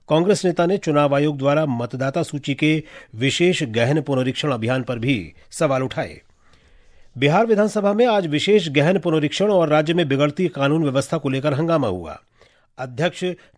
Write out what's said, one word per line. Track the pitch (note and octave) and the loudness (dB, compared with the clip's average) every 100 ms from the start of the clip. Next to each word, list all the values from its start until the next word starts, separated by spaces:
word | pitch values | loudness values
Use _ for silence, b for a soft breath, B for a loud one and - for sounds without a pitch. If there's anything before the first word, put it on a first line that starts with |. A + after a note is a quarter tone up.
| - | -2
कांग्रेस | D3+ F3 G3 | 2 2 2
नेता | F#3 E3+ E3+ | 2 0 0
ने | G3 | 0
चुनाव | F3 D3 D3 | 0 2 2
आयोग | C#3 D3 D3 | 2 0 0
द्वारा | C3+ D3 D#3 | 0 2 0
मतदाता | A#2+ A#2+ C3 C3+ D3+ | -2 -6 -6 -4 -4
सूची | D#3+ D3 - | -4 -6 -6
के | C3+ D3+ D#3 D3+ B B | -2 0 0 -4 B B
विशेष | A2 C3+ - F3 F3+ | -4 -2 2 2 2
गहन | C#3 A2 A#2+ D3+ | -2 0 2 0
पुनरीक्षण | C#3+ C3+ B2+ C3 D3+ | 0 -2 -2 -2 -4
अभियान | B2 A2+ B2+ | -2 -2 -2
पर | B2 A#2+ | -4 -4
भी | A#2 B2+ E2 b b | -2 -2 -4 b b
सवाल | - D#3+ C3 | -2 0 0
उठाए। | C3 - B2+ - - _ b b b b b b b - | -2 -6 -8 -10 -20 _ b b b b b b b -2
बिहार | C#3 E3 A3+ | 2 4 4
विधानसभा | G#3 G#3 G#3+ G3+ | 2 2 0 0
में | G#3 B3 | 2 2
आज | G#3+ E3+ | 2 0
विशेष | D3 C#3 G#3 E3 | -2 2 2 2
गहन | C#3+ D3 G3 | 2 2 2
पुनरीक्षण | F3+ D#3+ D3 - G3+ | 0 0 0 0 0
और | G3 E3 | 2 4
राज्य | D3+ D#3 | 2 2
में | E3+ D#3+ | 0 0
बिगड़ती | C3+ D3 D3 F3+ | 2 0 0 -4
कानून | D3 C#3 D#3 | 0 0 2
व्यवस्था | D3+ C3 C3+ E3 | 2 0 -2 -2
को | C#3+ | -2
लेकर | C3+ C#3+ | -2 -2
हंगामा | C#3 E3 E3 B2 | -2 0 0 0
हुआ। | F#2 D#2+ D2+ _ b b b b - | -4 -8 -16 _ b b b b -14
अध्यक्ष | C3 A#2+ E3+ F3 F3+ F3 b | -12 -4 -4 -4 -6 -8 b